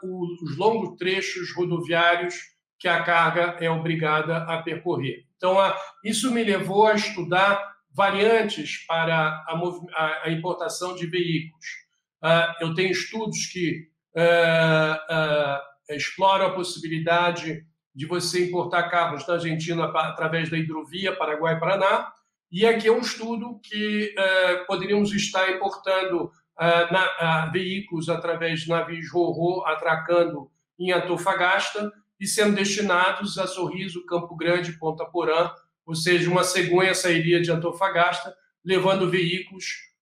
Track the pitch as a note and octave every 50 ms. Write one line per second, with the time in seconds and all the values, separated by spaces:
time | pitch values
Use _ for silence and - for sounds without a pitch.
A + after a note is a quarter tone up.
0 | - F#3 F#3 F3+ F3 E3+ F3 - E3+ D3 C3+ D3 F#3+ A3 A#3 A3+ A3 E3 - -
1 | F3+ F#3 F#3+ G3 F#3+ - - F#3 F3 - - F3 F3+ E3 E3+ D#3 C#3 C#3+ E3+ E3
2 | E3+ F3 F3 F3 F3+ F3+ - - - - _ _ _ _ _ _ - F#3 E3+ E3
3 | E3 F3 F3 E3+ E3 D#3+ D#3+ F3 E3+ F3 F3 E3+ E3+ E3 E3 E3 D#3+ E3 D#3+ D#3+
4 | D#3+ D3+ D3+ D#3 D3+ D#3+ E3 E3 D#3+ E3 E3 D#3+ D#3+ E3 D#3+ E3 - F3+ D#3+ C3
5 | C3+ C3 - - - _ _ - F3+ F#3 F#3+ G3 G3 F#3 - - - - - _
6 | - G#3 - - A3+ C4 A#3 A#3 A3+ G3+ G3 F3+ D#3+ D#3+ F#3+ G3+ A3 A3 G#3+ G#3
7 | G#3 - - F#3 E3 D#3+ F3 F#3 G3 G3+ G3+ G3 - - - _ _ _ - -
8 | G3 G3 F#3+ G3 G3+ A3+ A3+ A3+ G#3+ G#3 - D#3 D3+ - - - - - E3 E3
9 | D#3+ E3 E3 D#3+ D#3 D#3 D3+ - - E3 E3 E3 F3 F3 E3+ - E3+ - E3+ D#3+
10 | D#3+ D#3 D#3 D#3+ D#3+ D#3+ E3 D#3+ E3 F3+ E3+ - E3+ D#3+ - - F3+ F3+ F3+ F3+
11 | F3 E3 F3+ F3+ F3 E3+ D#3+ D3+ - - - _ - - - - - _ _ _
12 | _ _ _ - - D#3+ E3 E3 E3 E3 - - E3 D#3+ D#3+ E3+ F#3+ F#3+ F3+ F3
13 | - - A3 A3 A3 F#3 D#3+ - - - - F3+ F3 D#3 - - - _ _ _
14 | _ _ - E3 E3+ E3+ E3+ E3+ E3 E3 E3 E3 D#3+ D#3+ D#3+ D#3+ D#3+ D#3 D#3 D#3
15 | - - E3 D#3+ D#3 D3+ D3+ D3+ D3 C#3 C#3 C#3 - - - _ _ - D3+ C#3+
16 | - - - - F#3+ F#3+ G3 F#3+ G3 F3+ - F#3 F3 - - - - D#3+ D#3+ D#3+
17 | D#3+ E3 E3+ F3 F3 F3 E3 - D#3 D#3+ D3+ - - _ _ _ _ _ - C3+
18 | D3 - F3 F3 E3+ - - F3+ F3+ F3 F3 F3 D#3 - F3+ F3 E3 - F3 F3
19 | E3+ D#3+ D3+ C#3+ - - F3 E3 E3 E3 D#3+ D#3+ D#3+ F3 E3+ E3 D#3+ D#3 D#3+ D#3+
20 | D#3+ E3 D#3+ - E3 D#3+ E3 E3 D#3+ D3+ E3 D#3+ D#3+ D#3+ D#3 D#3 D3+ C#3 D#3+ F#3+
21 | F#3+ F#3+ F#3 - D#3 D3+ D3+ D3+ D#3+ E3 E3 D#3+ E3 F3 G3 G3 F#3 G3 A3 A#3
22 | - - - _ _ _ _ _ _ - E3+ F3 A3 A#3 A3+ G#3+ G3+ A3 A#3 B3
23 | A3+ - - - A3 A#3 A#3 A3 A#3 A#3+ A#3 - _ - G#3 G#3+ G#3+ G#3+ G#3 G#3
24 | G#3 G#3 G#3 G3 F#3+ F#3+ F#3+ F#3 F#3 F3+ F3+ F3+ F3+ - G3 F3+ F#3 G3+ G#3 G#3
25 | G#3 G3+ - G3+ - - - F#3 F#3+ F#3+ F#3+ F#3 G3 G3 G3 - - F#3+ F#3+ F#3+
26 | F#3+ F#3+ F3+ E3+ D3 - _ _ _ _ _ - E3 E3+ E3+ E3+ E3+ E3 F3+ F#3
27 | F#3 F#3 - - E3 E3 D#3+ D#3+ D#3+ D#3+ D#3+ F#3 F#3 F3+ F#3+ G3 G3+ - F3 D#3+
28 | D3 E3+ E3+ E3 - E3+ E3 E3 E3 E3 E3 D#3+ D#3+ E3 E3 E3 D#3+ E3 E3+ E3
29 | D#3+ - - F3 E3+ D#3+ C#3+ D#3+ E3+ F3 F#3 F#3 E3 D#3+ D#3 D#3 E3 E3 E3 E3+
30 | - - F3 F3 E3+ D#3 - C#3+ - - _ _ _ _ _ - F3+ F#3 F3+ F3
31 | - - F3 E3+ - F#3+ F#3 F3+ F3+ F3+ F#3+ G3+ - - - G#3+ G#3 G#3 - _
32 | _ _ _ - G3 - - G#3+ G#3+ G#3 G3+ G3 G3+ G3+ - - G#3 G3 F3+ F3
33 | F#3 F#3+ G3 - G3+ G3+ D#3 F#3+ F#3 - - F#3 F3 D3+ F3 F#3 F#3+ F#3+ E3 F3
34 | F3 - F3 E3+ D#3+ - E3 D#3 E3 E3+ F3 F3 E3 D#3+ D#3+ - D#3+ D#3+ D#3+ D#3+
35 | E3 D#3+ - F3 D#3+ D#3 D#3 E3 F3 E3+ - - _ _ _ _ _ D#3+ E3 D#3+
36 | - F3+ F3+ E3+ F3 F3 F3 F3+ F3+ F3+ - F#3+ F3 D#3 F3 F3+ F#3 F#3+ F3+ F#3
37 | - F3+ E3 E3 D#3+ E3 F3 E3+ E3 D#3+ E3 D#3 D#3+ E3+ E3 - F#3+ F#3+ F3 E3+
38 | E3+ F3 F3 - - C#3+ - _ _ _ _ _ - E3+ F#3+ F3+ F3+ F#3+ F#3+ G3
39 | F#3 E3 D#3+ F#3+ F3 E3+ F3+ F#3 F3+ - G3 F#3 - - - - - - _ _